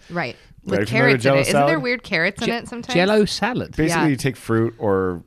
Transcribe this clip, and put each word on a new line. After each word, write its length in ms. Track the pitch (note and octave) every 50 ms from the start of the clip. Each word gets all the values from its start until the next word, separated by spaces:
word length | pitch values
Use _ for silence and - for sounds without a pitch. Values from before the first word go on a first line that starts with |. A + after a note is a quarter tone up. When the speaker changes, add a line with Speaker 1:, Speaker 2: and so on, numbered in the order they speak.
| _ -
Speaker 1:
Right. 260 | E3+ F3 D#3 A#2+ - - - - - - -
Speaker 2:
Right, 140 | G3+ G3 G2+
Speaker 1:
With 80 | G#2+ -
Speaker 2:
familiar 240 | - A3+ A#3+ A#3+ -
with 60 | B2 A2+
Speaker 1:
carrots 20 |
in 40 | C3+
Speaker 2:
Jell-O 80 | C3+
Speaker 1:
it. 40 | C#3 C#3
Isn't 100 | - -
there 120 | C#3+ C#3+ C#3+
Speaker 2:
salad? 140 | - D4+ B3+
Speaker 1:
weird 200 | A#3+ B3 A3+ -
carrots 380 | - - D#3+ E3 F#3+ G3+ -
in 60 | A#3+
Speaker 3:
Je-, 60 | A3 A#3
Speaker 1:
it 140 | A#3 A3 -
sometimes? 260 | B3 A#3 A#3 - -
Speaker 3:
Jell-O 300 | F3 F3+ G3 G#3+ G#3+ G#3+
salad? 500 | - - - G3+ A3+ B3 E3 F#2 - -
Speaker 2:
Basically, 260 | - D#3 D#3+ E3+ E3 D3+
Speaker 1:
Yeah. 20 | D#3
Speaker 2:
you 80 | C#3
take 180 | A2+ - C3+ G#2+
fruit 380 | - - - A2+ A2+ A2+ A#2 A#2 -
or 440 | A#2 G#2 G2 F#2+ F#2+ F#2 F2+ E2 D#2+